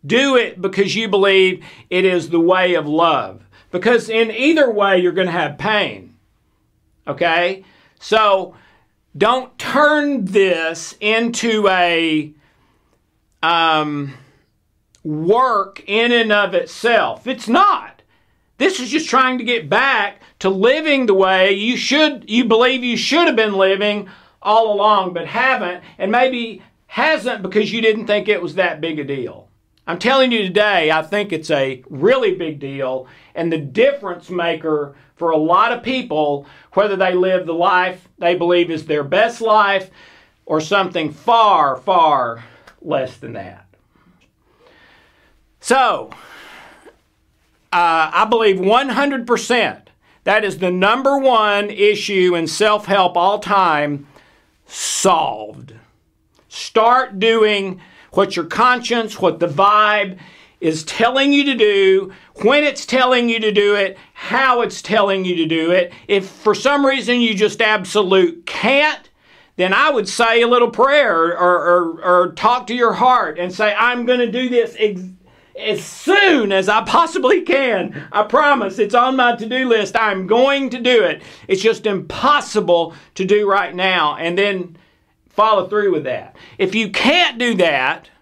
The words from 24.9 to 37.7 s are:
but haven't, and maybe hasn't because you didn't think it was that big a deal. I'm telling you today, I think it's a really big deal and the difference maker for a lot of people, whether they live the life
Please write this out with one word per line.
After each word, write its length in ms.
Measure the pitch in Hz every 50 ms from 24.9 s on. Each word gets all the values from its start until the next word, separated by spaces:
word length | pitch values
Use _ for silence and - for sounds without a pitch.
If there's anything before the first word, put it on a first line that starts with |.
| 214 202 190 180 175
but 140 | 170 156
haven't, 580 | 147 156 220 254 262 262 240 202 175 180 - - - - -
and 120 | - 196
maybe 520 | 220 240 262 262 254 240 233 226 208 180 - _ _ _ _ _
hasn't 540 | - - 262 311 311 - 190 247 233 214 185
because 300 | - 185 214 214 - -
you 80 | 233
didn't 280 | 226 220 214 220 214 -
think 180 | 208 208 190
it 160 | 214 214 196 226
was 140 | 175 147
that 240 | 190 185 175 160 151
big 180 | 156 165 156 151
a 60 | 143
deal. 440 | 135 139 135 120 - - - - _ _ _ _ _ _ _ _
I'm 140 | - 170 185
telling 320 | - 240 262 269 262 254 240
you 100 | 220 202
today, 480 | 185 170 208 208 214 202 180 160 156
I 120 | 156 160 156
think 300 | 160 196 208 208 208 185
it's 180 | 156 156 -
a 340 | 160 143 139 135 131 127 - -
really 460 | 156 131 143 208 262 269 240 208 185
big 240 | - 175 156 147 139
deal 480 | 139 135 139 139 135 127 131 131 127 - - - _ _ _
and 160 | - 170 170 165
the 60 | 160
difference 720 | 147 139 120 - 240 277 - - 202 190 175 175 - -
maker 680 | 180 175 170 170 165 160 160 160 156 147 143 139 - _ _ _ _
for 160 | _ 170 165
a 60 | 160
lot 340 | 156 151 160 170 185 214 233
of 140 | 240 233 -
people, 600 | 220 262 262 247 240 151 156 151 147 143 143 143 - - - _ _ -
whether 240 | 185 208 208 196
they 180 | 180 190 185 180
live 320 | 180 180 185 185 180 180
the 80 | 165 165
life 540 | 165 175 190